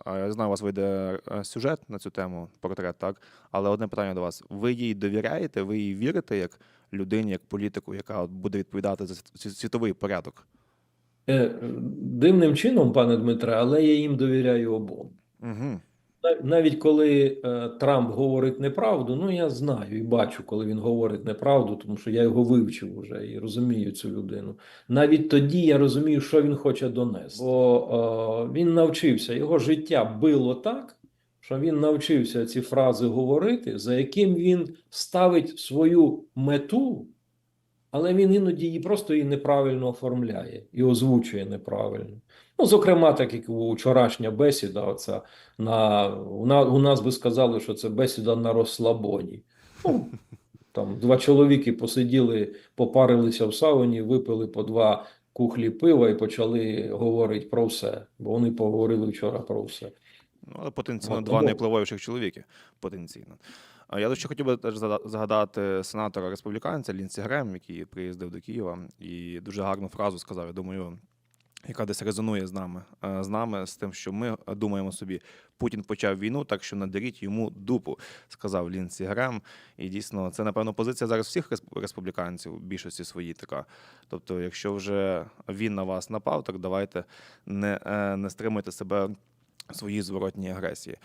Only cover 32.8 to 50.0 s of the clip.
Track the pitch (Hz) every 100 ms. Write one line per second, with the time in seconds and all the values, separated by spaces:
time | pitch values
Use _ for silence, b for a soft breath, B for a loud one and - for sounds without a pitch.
32.8 | 131 110 117 110 131 147 196 240 - -
33.8 | 117 123 139 196 196 175 180 180 160 B
34.8 | B - - 180 185 170 - - - 135
35.8 | 160 175 147 - - 127 139 143 143 233
36.8 | 269 202 - _ _ _ _ _ _ _
37.8 | _ 139 170 185 196 196 190 147 165 165
38.8 | 180 202 - 151 139 139 143 139 135 127
39.8 | 127 120 127 123 117 98 87 - - 120
40.8 | 127 120 131 123 117 101 98 101 - 101
41.8 | 104 104 - 104 _ b b - - 208
42.8 | 202 170 165 135 123 113 117 113 113 110
43.8 | 131 127 117 - 110 107 147 139 98 98
44.8 | 98 98 - 95 b b b - 110 113
45.8 | 107 104 101 98 101 101 117 143 131 131
46.8 | 139 131 110 123 123 117 123 113 113 101
47.8 | 113 107 131 - 110 117 117 113 113 -
48.8 | 113 117 101 98 90 98 _ b b b
49.8 | 175 123